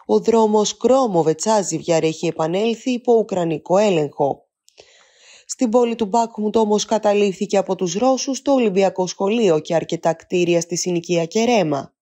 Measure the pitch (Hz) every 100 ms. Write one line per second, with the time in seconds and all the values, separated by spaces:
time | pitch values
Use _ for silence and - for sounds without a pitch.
0 | - 214 226 226 220 214 202 - 233 262
1 | 247 170 156 160 214 220 165 160 151 160
2 | 160 160 170 160 160 180 226 220 - 240
3 | 247 226 220 185 170 151 - 185 214 170
4 | 147 - 143 - _ _ _ _ - _
5 | _ _ - - - - 254 240 240 226
6 | 208 233 226 220 214 226 214 208 - 214
7 | 214 202 202 175 202 196 190 185 185 180
8 | 247 262 277 254 - 269 226 185 190 185
9 | 214 - 196 233 202 156 156 165 170 170
10 | 170 160 - 185 175 170 165 170 - 175
11 | 170 170 165 214 233 233 160 139 - _